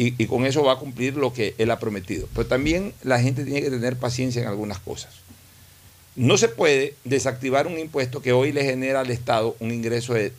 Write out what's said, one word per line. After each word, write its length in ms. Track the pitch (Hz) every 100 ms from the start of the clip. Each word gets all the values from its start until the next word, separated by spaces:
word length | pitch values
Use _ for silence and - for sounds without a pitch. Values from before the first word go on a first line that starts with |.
y, 120 | 120 123
y 80 | 107
con 200 | 123 135
eso 160 | 143
va 120 | 135
a 40 | 131
cumplir 380 | 139 123 131 143
lo 160 | 131
que 220 | 123 104 -
él 120 | 135
ha 80 | 113
prometido. 500 | 113 101 90 85 -
Pero 120 | 113 120
también 460 | 127 151 170 202 -
la 180 | 127 120
gente 240 | 127 127
tiene 160 | 135 143
que 100 | 143
tener 260 | 127 123 127
paciencia 460 | 123 127 127 117
en 60 | 113
algunas 300 | 101 107 95
cosas. 340 | - - - - - - - - - - - - - -
No 220 | 123 202
se 100 | 226
puede 460 | 220 165 135 147 -
desactivar 640 | 123 135 131 127 131 135 160
un 120 | 160
impuesto 440 | 160 151 127 135
que 100 | 127
hoy 200 | 123 143
le 120 | 143
genera 360 | 139 127 131 135
al 100 | 131
Estado 460 | 120 - 113 113 -
un 140 | 113
ingreso 420 | 117 113 117 123
de, 180 | 113 104